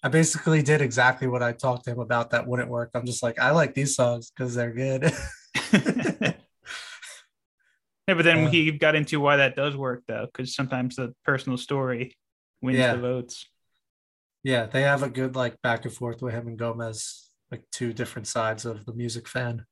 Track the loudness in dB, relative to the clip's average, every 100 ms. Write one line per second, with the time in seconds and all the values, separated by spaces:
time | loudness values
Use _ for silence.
0 | 2 4 4 2 2 4 4 4 2 4
1 | 4 4 0 0 0 0 -2 -2 -4 -6
2 | -2 0 2 -2 0 -2 -2 -4 -4 -6
3 | -6 -2 -2 0 2 4 2 0 -2 2
4 | 2 0 -6 -8 -4 -2 -4 -2 -2 2
5 | 2 0 -8 -12 _ -8 2 2 4 0
6 | -2 0 -2 -2 _ _ -16 -14 -14 -16
7 | -18 -20 _ _ _ _ _ _ _ _
8 | 0 4 6 6 6 4 4 4 4 4
9 | 2 2 4 6 4 2 -2 -2 -4 -6
10 | -6 -6 -6 -6 -8 -4 -2 -2 -2 -4
11 | -8 -6 -2 0 0 -6 -2 -2 0 -4
12 | -6 _ _ _ _ _ 0 2 2 2
13 | -2 -2 -6 -14 -18 _ _ _ _ _
14 | _ _ _ _ 0 0 2 2 2 2
15 | 0 -2 -4 -2 -4 -2 -2 -2 -4 -8
16 | -8 -6 -6 -6 -8 -6 -6 -4 -8 -8
17 | -12 -14 _ _ _ -16 _ -6 -6 -4
18 | -6 -8 -6 -2 -2 -4 -6 -10 -10 -6
19 | -6 -6 -8 -6 -4 -6 -10